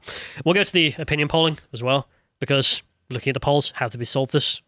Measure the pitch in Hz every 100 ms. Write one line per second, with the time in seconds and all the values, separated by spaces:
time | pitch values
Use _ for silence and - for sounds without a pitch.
0 | - - - - 156 190 190 180 156 147
1 | 147 147 147 165 160 147 - 117 123 139
2 | - _ _ - - 139 - - _ _
3 | - 123 139 131 143 147 - - 120 120
4 | 117 135 131 147 - -